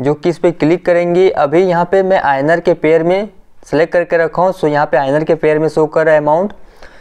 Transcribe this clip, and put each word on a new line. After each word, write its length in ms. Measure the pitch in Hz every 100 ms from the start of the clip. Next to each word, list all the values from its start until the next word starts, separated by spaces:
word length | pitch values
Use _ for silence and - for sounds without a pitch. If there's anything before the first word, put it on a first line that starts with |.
जो 120 | 131
कि 140 | 147 175
इस 100 | 160
पर 120 | 175
क्लिक 340 | 170 147 180 185
करेंगे। 420 | 170 175 175 190
अभी 300 | - 143 160
यहाँ 240 | 190 170
पे 180 | 175 196
मैं 180 | 190 190
आईएनआर 400 | 139 139 147 170
के 140 | 180
पेयर 280 | 160 156 160
में 260 | 165 190 208 - - -
सिलेक्ट 280 | - 143 170
करके 240 | 180 170 170
रखा 260 | 160 165
हूँ, 100 | 185
so 160 | 180 151
यहाँ 180 | 147 151
पे 100 | 160
आईएनआर 280 | 135 151
के 100 | 160
पेयर 240 | 160 156 156
में 80 | 156
शो 180 | 160 156
कर 180 | 165 160
रहा 80 |
है 60 | 156
अमाउंट। 320 | 151 160 208 - - - - -